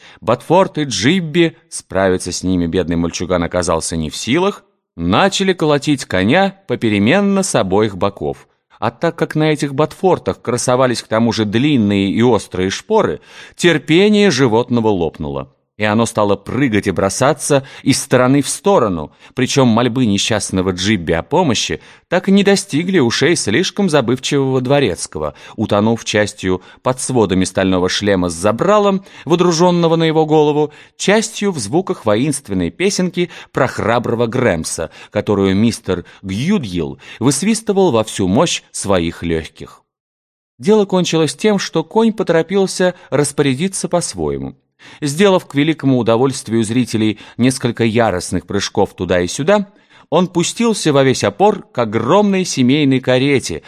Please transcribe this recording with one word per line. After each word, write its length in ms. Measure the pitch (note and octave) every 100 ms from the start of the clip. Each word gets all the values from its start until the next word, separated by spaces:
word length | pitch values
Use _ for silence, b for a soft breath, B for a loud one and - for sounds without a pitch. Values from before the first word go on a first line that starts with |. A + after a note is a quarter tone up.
| B B
Батфорд 580 | F#2 A#2+ - E3+ F#3 -
и 40 | C#3+
Джибби, 720 | G2 A2+ F#3+ D#3+ E3 E3 D#3+ b
справиться 640 | - - F2+ F#2+ F#2 F2+
с 100 | F2
ними 240 | F#2 F2+ F2
бедный 300 | F#2 E2+ E2+
мальчуган 480 | E2+ - F2 F2
оказался 520 | E2 F2+ E2+ E2 - E2
не 140 | D2+
в 60 | -
силах, 500 | - D3+ F#3+ G3 _ _ _ -
начали 580 | E2+ A2+ G3 - F#3+
колотить 520 | F3+ D#3 C#3+ D3+ C#3 -
коня 560 | F#2 G2 F3 G3 G3 -
попеременно 760 | B2 A#2 G#2 G2+ F#3 G3+ G3
с 100 | F#3+
обоих 420 | C3+ F#2+ G2 A2 F#2+
боков. 520 | G2 - D2 C2+ _ b b b
А 120 | A2
так 240 | - E3+ E3
как 200 | D#3 D#3
на 180 | D#3
этих 220 | D3+ D3 C3+
ботфортах 680 | D#3 - F#3 D#3+ - F2+
красовались 640 | - A#2+ - B2+ C3 A2+
к 40 | -
тому 240 | A2 A#2
же 140 | G#2+ G#2+
длинные 680 | A2 D3 C#3 G2+ G2+ G2
и 100 | F#2
острые 480 | B2 G#2 - F2+ F#2+
шпоры, 520 | - - A3 B2 D2 B B B -
терпение 720 | F3 D#3 - D#3+ G#3 G#3 G3+
животного 600 | B2+ C3+ A2 B2 A#2+ A2
лопнуло, 640 | G2 D#2+ - D2+ C#2 C2+ _ _ -
и 80 | G#2+
оно 200 | G#2+ A2+
стало 300 | - G#2 G2
прыгать 500 | - B2+ C#3 G#2 G2
и 60 |
бросаться 720 | E2+ G2 - C3+ D3+ - C#3+ C3+ B
из 180 | - C3
стороны 440 | - B2+ B2+ C#3+
в 40 | C3+
сторону, 640 | - G3 G3 A2+ E2+ D2+ b b
причём 360 | - B2+ C#3 B2+
мольбы 360 | A2 B2 A#2+ A#2+
несчастного 640 | G2 - G#2+ - F#2+ F#2
Джибби 440 | F2+ F#2+ G#2+ D#2+
о 100 | E2
помощи 580 | - D#3 F3 G#2 - D#2 B B _
так 200 | F3+ F#3+
и 20 |
не 120 | G3
достигли 560 | G3+ G3 - C#3 F3 F#3+
ушей 360 | A#2 - C#3 E3+
слишком 540 | - A#2+ F#3 - G3
забывчивого 720 | D3 A2+ B2+ - C#3+ C3+ C3
дворецкого, 720 | B2 C#3+ A#2+ E2 - D#2 D2+ B B -
утонув 500 | G#2 G#2 A2 A2+ -
частью 560 | G#2 G#2 - F#2+ F2+ B B
под 180 | B2 B2+
сводами 420 | - B2+ G2+ F#2
стального 460 | F2+ - F#2+ F#2 F2+
шлема 400 | - G2+ G2 F2
с 40 |
забралом, 720 | E2 G2+ A#2 F3 G#3+ G3+ F#3+ B B C3+
водружённого 720 | E3+ F3 D#3 F3+ F3 E3 E3
на 80 |
его 240 | D#3+ D#3 D#3
голову, 440 | D#3 D3+ D3 D3 B B -
частью 560 | - G#3+ A3 - G3+
в 60 | D#3+
звуках 480 | G2+ D#3 F#3+ F3 A2
воинственной 640 | G#2+ D3+ - - F#2+ E2
песенки 640 | - F#3 - F#3 F3 F3 B B
про 140 | - B2
храброго 640 | - G2 A#2+ A2+ A2+ A#2+
Грэмса, 640 | A#2 A#2+ E2 D#2+ - D#2 B B
которую 460 | G#2+ G2+ G2+ F#2+ F#2+
мистер 500 | A#2 - - F2+ B B
Гьюдьел 800 | F#2+ F#2+ D#3 G#3 A2 F2 C#2+ C2+ B B
высвистывал 720 | B2 C#3 G3 A3 - G3 F#3
во 140 | A#2
всю 240 | A2 - F#2
мощь 340 | G#2+ E3 - -
своих 520 | - G2 F#2 E2+ -
лёгких. 580 | E2+ E2 D#2 - C#2+ - _ _ _ _ _ _ _ -
Дело 260 | C#3 G#3+ G3
кончилось 500 | F#3 F3 D#3+ D3+ -
тем, 220 | G#3+ G3
что 260 | - E3
конь 300 | D#3 A3 A3+
поторопился 800 | A3 F#3 E3 D#3+ G3 F#3 - F#3 F3+ B
распорядиться 800 | C3+ C#3+ - C#3 B2+ F#3+ - F#3
по-своему. 640 | F3 E3 F#2 D2+ C#2 C2+ - _ _ B B
Сделав 460 | D3 D3 G3+ F3+ -
к 100 | C#3
великому 420 | D3+ D3+ C3+ B2+
удовольствию 640 | A2+ A2+ C3+ C3 - A2+
зрителей 540 | G#2+ A#2+ A#2 A2 A2 G2 B -
несколько 480 | B2 B2+ A#2+ A2 A#2+
яростных 600 | A2 A2+ F2+ - F2+ -
прыжков 480 | G2 - - F#2+ -
туда 260 | F2+ F2+
и 60 | F2+
сюда, 420 | - D3+ G#3 G3 b b b b
он 180 | D#3+ F#3
пустился 640 | E3+ E3+ - A#3 G#3 D#3
во 120 | C#3
весь 200 | C3+ A#2+
опор 380 | G#2 - G3+ G#3
к 160 | - -
огромной 640 | A#2 A2 A2 F#3+ G#3 F#3+
семейной 560 | F3 - B2 D3 C#3 C3
карете, 640 | B2+ B2+ C#3 C3+ - D#2